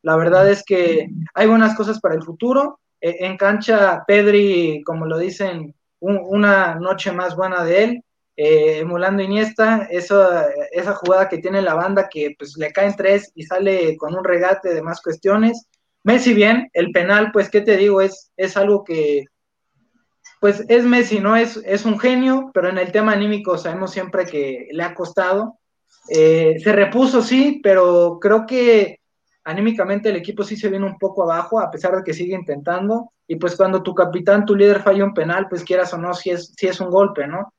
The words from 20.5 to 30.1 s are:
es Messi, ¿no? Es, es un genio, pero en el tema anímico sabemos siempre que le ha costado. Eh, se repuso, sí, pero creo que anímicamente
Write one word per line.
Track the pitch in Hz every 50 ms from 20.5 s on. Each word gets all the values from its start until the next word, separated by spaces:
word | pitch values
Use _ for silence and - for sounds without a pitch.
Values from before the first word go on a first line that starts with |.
| 202 196 226 226
es | 233 240 240
Messi, | 247 240 247 240 - 220 202
¿no? | 190 202 220
Es, | 226 233 233 226 220 214
es | 190 196 202 220
un | 226 208 208
genio, | - 254 254 254 262 262 262 269 262 - _
pero | 190 175 180
en | 190 185
el | 185 180
tema | 180 214 214 220
anímico | 208 202 208 208 214 202 202 190 175 160
sabemos | - 170 165 190 190 180
siempre | - 196 180 180 - 185 175
que | 175 156 147 139 135 131 123 123 -
le | 147 165
ha | 170 175 170
costado. | - 175 - - 196 185 180 190 202 220 226 - _ _ _ _ _ _ _ _ _ _ -
Eh, | - 160 156 160 160 165 165 160 160 160
se | - 208
repuso, | 208 202 196 196 - 240 269 262 262 240
sí, | 226 226 247 262 285 294 294 -
pero | - 202 190 185 180 180 175 175 175 175 170 170
creo | - 202 214 226 220
que | - 254 254 247 240 226 214 196 175 - _ _ _ _ _ _ _ _ _ _
anímicamente | 160 160 190 208 226 226 220 185 190 202 202 208 220